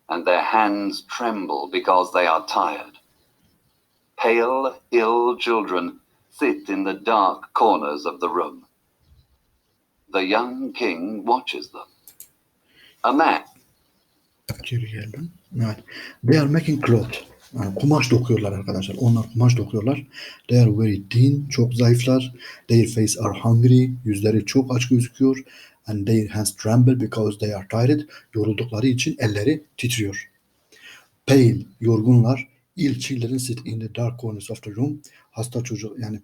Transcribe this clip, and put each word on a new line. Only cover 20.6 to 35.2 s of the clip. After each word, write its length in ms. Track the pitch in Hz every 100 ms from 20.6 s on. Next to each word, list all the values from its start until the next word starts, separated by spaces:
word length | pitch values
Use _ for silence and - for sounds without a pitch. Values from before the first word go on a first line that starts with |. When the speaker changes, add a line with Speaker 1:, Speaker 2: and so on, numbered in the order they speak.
| 113 104
Speaker 2:
very 320 | 110 98 -
thin. 380 | 120 135 147 -
Çok 240 | - 117
zayıflar. 640 | 117 120 120 127 131 131 - - - -
Their 200 | 117 110
faces 300 | - 107 -
are 220 | 101 98
hungry. 520 | 117 117 120 127 131 127 110
Yüzleri 400 | 98 107 110 104
çok 300 | 135 127 123
aç 120 | -
gözüküyor. 560 | 123 120 - 135 131 - - - _ -
And 200 | 104 101
their 200 | 113 107
hands 280 | 107 104 -
tremble 440 | 110 120 123 123
because 380 | 110 - 107 101
they 180 | 107 101
are 120 | 98
tired. 340 | 110 123 151 - - _
Yoruldukları 540 | 113 104 101 120 107 131
için 280 | 123 160 -
elleri 440 | 117 101 110 156 - -
titriyor. 540 | 120 120 101 95 - _ _ _ _ _ - - _ _ -
Pale, 400 | 139 120 95 - -
yorgunlar. 720 | 113 110 110 123 120 131 - _ _ -
Ill 240 | 143 120
children 380 | - 131 117 131
sit 280 | 123 120 -
in 140 | 113
the 160 | 110 117
dark 240 | 117 120
corners 320 | 113 104 101
of 100 | 107
the 100 | 110
room. 300 | 101 143 151 - _